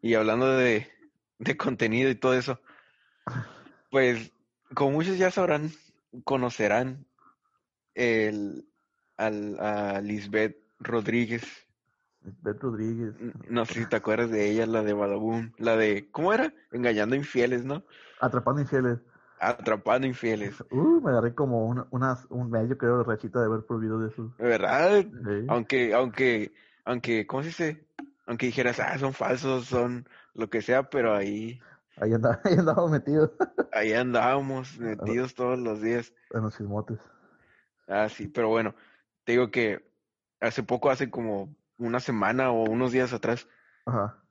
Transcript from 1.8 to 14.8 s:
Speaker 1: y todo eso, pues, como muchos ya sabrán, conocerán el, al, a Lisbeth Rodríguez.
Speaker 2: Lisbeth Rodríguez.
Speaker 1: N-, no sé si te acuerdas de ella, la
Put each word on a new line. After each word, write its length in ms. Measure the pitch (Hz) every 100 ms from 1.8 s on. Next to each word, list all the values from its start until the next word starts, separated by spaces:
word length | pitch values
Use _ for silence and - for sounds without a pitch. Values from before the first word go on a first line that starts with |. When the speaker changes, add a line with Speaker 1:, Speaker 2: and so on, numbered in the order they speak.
| 113 113 131
Speaker 1:
y 40 |
todo 200 | 127 131
eso, 260 | 127 127 123 _ - _ _ _ _ - 117 - - - _ _
pues, 420 | 135 131 117 113 _ _ _ _
como 180 | 127 139
muchos 260 | 147 170 190
ya 120 | 185
sabrán, 400 | 180 180 151 151 - _ _ _ 123
conocerán 840 | - 135 123 - 104 107 127 131 - _ _ _ _ _ _ _ _
el, 760 | - 123 113 107 107 101 65 - _ _ _ _ -
al, 420 | 110 107 104 104
a 400 | 107 104 101 98
Lisbeth 560 | 101 104 101 107 107 - _ _
Rodríguez. 640 | - 117 104 117 117 117 - - _ _ _ _ _ _
Speaker 2:
Lisbeth 380 | 90 101 - 104
Rodríguez. 520 | 135 110 110 113 113 107
Speaker 1:
N-, 120 | 120 - -
no 160 | 120 113
sé 80 |
si 120 | 117 113
te 100 | 113
acuerdas 340 | 107 107 117
de 200 | 110 104
ella, 160 | 107 113
la 160 | 113